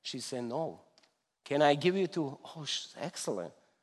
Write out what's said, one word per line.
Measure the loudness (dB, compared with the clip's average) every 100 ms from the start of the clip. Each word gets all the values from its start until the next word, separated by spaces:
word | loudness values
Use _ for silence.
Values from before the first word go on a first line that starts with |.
She | -8 -8
said, | -6 -6 -4
"No." | -4 -4 -8 _ _ _ _ _ _ -2
"Can | 6
I | 6 6
give | 4 4
you | 2
to?" | 0 -2 -4
"Oh, | -14 -12 -6
she's | -6 -6 -8
excellent." | -8 -6 -4 -4 -6 -10 _ _